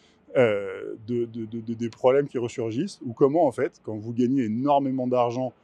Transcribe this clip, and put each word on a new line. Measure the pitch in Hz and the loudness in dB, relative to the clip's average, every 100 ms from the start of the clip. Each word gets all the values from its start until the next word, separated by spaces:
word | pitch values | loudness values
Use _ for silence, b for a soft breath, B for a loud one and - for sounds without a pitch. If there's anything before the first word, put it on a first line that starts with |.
| b b _ - | b b _ 2
euh, | 117 101 98 95 104 107 107 | 4 2 -4 -8 -10 -12 -6
de, | 120 | -4
de, | 117 113 110 | -4 -8 -10
de, | 117 | -10
de, | 113 | -8
des | 113 117 | -6 -6
problèmes | - 131 135 143 | 0 4 4 2
qui | 131 | -2
ressurgissent, | 117 - 113 113 196 - 123 | -6 -6 -4 -4 -4 -6 -8
ou | |
comment, | 113 139 156 151 | 2 4 4 2
en | |
fait, | 120 156 - | 0 -4 -6
quand | - 107 | -10 -10
vous | 110 | -6
gagnez | 117 123 139 | 0 2 2
énormément | 110 110 143 143 139 131 123 | 0 0 2 2 2 -2 0
d'argent | 123 120 120 127 - | 2 2 0 -4 -6